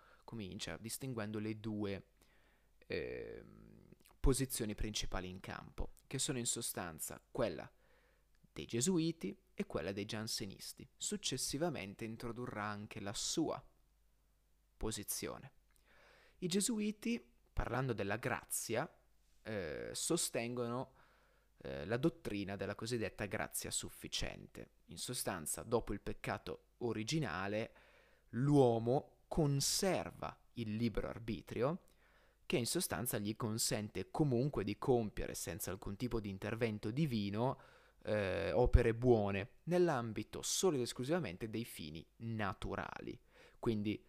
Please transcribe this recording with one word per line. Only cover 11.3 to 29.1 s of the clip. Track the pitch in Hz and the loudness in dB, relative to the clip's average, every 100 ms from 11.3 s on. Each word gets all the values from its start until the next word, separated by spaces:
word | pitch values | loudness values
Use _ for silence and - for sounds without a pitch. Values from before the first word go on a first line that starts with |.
| 131 - 143 175 123 95 95 110 | -2 -2 0 0 -2 -6 -6 -8
introdurrà | 113 120 113 123 110 | -6 -6 -6 -6 -4
anche | 104 104 107 107 | -4 -4 -8 -8
la | 101 | -6
sua | - - - 156 - - _ _ _ _ _ _ _ _ _ _ - | -4 -2 0 0 0 -8 _ _ _ _ _ _ _ _ _ _ -6
posizione. | 110 107 98 - 76 60 135 - _ _ _ - - - - - | -4 -4 -4 -4 -4 -6 -12 -20 _ _ _ -20 -20 -20 -20 -6
I | 180 | 0
gesuiti, | 190 202 214 208 214 226 233 - - _ | 2 2 2 0 0 0 -2 -4 -20 _
parlando | - 107 120 131 | -2 0 2 2
della | 107 101 110 | 0 0 0
grazia, | 123 95 - - - 117 165 - _ _ _ - | 0 -2 -2 -4 0 0 0 -6 _ _ _ -16
eh, | 107 107 80 64 58 | -6 -4 -2 -4 -6
sostengono, | - - 165 - 131 117 123 117 123 - - - - _ _ _ - | -4 0 2 2 -2 -2 -2 -2 -2 -6 -12 -20 -20 _ _ _ -12
eh, | - 67 82 | -8 -6 -2
la | 123 | 2
dottrina | 165 - - 101 95 98 | 2 0 -4 -2 -2 -2
della | 98 | -4
cosiddetta | 104 117 120 95 - 104 | -4 -2 -2 -2 -4 -4
grazia | 107 73 - - | -2 -4 -4 -4
sufficiente. | - 87 - - - - 50 50 - - _ - | -4 -4 -8 -6 -2 -2 -4 -12 -14 -16 _ -16
In | 82 | -10
sostanza, | - 123 - 92 78 - | -6 -4 -2 -2 -2 -6
dopo | 90 117 - | 2 2 2
il | 101 | -4
peccato | - 104 - 101 - - _ - | -4 -6 -4 -4 -4 -10 _ -6
originale, | 120 107 113 160 120 82 98 104 113 - - - - - _ | -2 -2 0 0 0 -2 0 -2 -2 -8 -20 -20 -20 -20 _
l'uomo | 117 139 143 123 113 117 139 - | 0 6 8 8 6 4 2 0